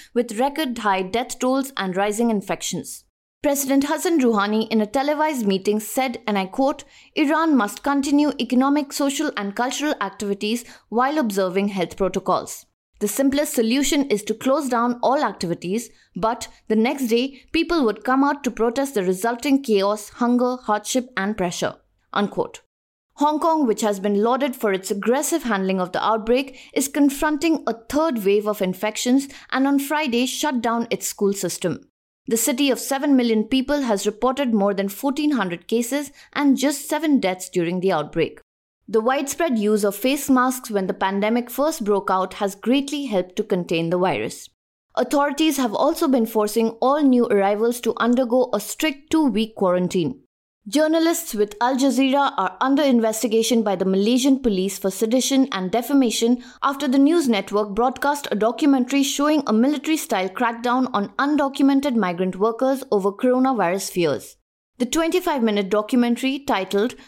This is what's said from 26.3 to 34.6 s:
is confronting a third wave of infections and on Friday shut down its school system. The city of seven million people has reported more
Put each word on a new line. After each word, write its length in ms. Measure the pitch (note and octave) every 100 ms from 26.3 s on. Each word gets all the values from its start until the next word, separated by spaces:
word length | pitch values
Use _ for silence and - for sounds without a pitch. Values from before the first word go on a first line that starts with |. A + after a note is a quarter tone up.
| B3 C#4 - -
is 140 | - C4 D4+
confronting 680 | C#4+ C#4 D#4 D4+ E4 D#4+ -
a 80 | A3+ -
third 300 | C#4 D#4+ A#3+
wave 220 | G3 G3+ G#3
of 160 | G#3
infections 640 | F#3 F3+ G#3+ A3 B3 C4 C#4 - -
and 160 | B3 C4+
on 140 | C#4
Friday 440 | C#4 D4+ D4+ A#3
shut 380 | B3+ - D4+ C4
down 240 | A#3 A#3 A#3
its 180 | G3 -
school 240 | - G3+
system. 480 | G3 F3 - F3+ - - _ _ _ -
The 80 | A3
city 260 | D4 B3 C#4
of 80 | A3+
seven 380 | - C4+ D4 C4+
million 260 | A#3+ A3 G#3+
people 280 | C4 C4 D4
has 240 | B3+ G3+ G#3
reported 480 | G#3 B3 C4 C#4
more 180 | A3